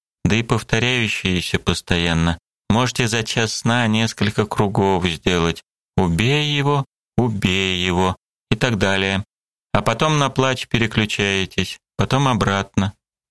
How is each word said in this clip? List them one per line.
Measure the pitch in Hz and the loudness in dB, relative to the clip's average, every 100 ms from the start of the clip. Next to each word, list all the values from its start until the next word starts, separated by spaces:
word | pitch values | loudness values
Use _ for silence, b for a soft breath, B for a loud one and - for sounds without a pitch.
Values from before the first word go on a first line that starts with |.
| _ _ | _ _
"Да | - 110 | -2 0
и | |
повторяющиеся | 113 113 - 113 120 127 110 - 95 90 - - | 0 -2 0 0 0 0 -2 -2 -2 -2 -2 -4
постоянно. | - 87 - 87 85 82 85 85 _ _ _ | -2 -4 -2 0 2 2 0 -2 _ _ _
Можете | 107 123 - 120 | 0 0 0 0
за | 117 | 0
час | 110 - 113 | -2 -2 -2
сна | - 113 120 113 | -2 0 0 2
несколько | 110 113 - 104 - 104 | 0 -2 -2 -2 0 -2
кругов | - 107 107 98 95 90 | 0 0 2 2 2 0
сделать. | 80 - 87 82 82 - _ _ - | -2 0 2 0 -2 -10 _ _ 0
Убей | 92 82 113 147 147 147 | 0 2 2 0 0 0
его, | 139 143 131 _ _ - | 0 0 -2 _ _ -2
убей | 123 104 98 92 95 90 | -2 0 0 0 0 0
его" | 92 90 92 92 _ _ _ | 0 2 0 -2 _ _ _
и | - | -2
так | 131 107 | 0 0
далее. | 98 95 98 98 - _ _ _ _ | 0 2 0 -2 -4 _ _ _ _
А | 101 | -2
потом | 104 113 156 151 | 0 0 2 2
на | 139 | 0
плач | 131 131 127 - | 0 0 0 -2
переключаетесь, | 117 113 - 104 - 101 98 92 - 92 - _ - | 0 0 0 -2 0 0 0 -2 -4 -6 -8 _ -6
потом | 101 135 139 | -2 0 0
обратно. | 110 101 98 95 - 95 - _ _ _ | 0 0 0 -2 -2 -4 -4 _ _ _